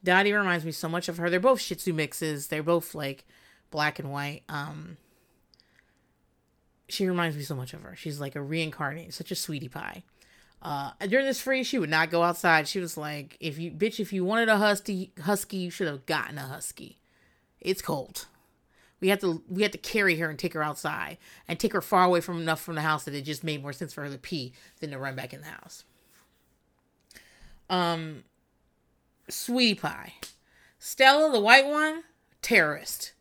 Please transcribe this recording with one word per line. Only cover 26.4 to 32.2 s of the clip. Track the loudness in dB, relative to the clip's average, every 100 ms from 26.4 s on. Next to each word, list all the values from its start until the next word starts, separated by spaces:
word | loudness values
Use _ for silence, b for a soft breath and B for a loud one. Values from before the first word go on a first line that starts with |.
| _ _ _ _ _ _ _ b b b b b _
Um, | 2 2 0 -4 -10 -18 _ _ _ _ _ _ _ _ _ _
sweetie | -10 -2 4 4 4
pie. | -2 -6 -14 -14 -16 -16 b b b b
Stella, | -14 6 8 10 6
the | 4
white | 10 10 10
one, | 2 2 0 -10 _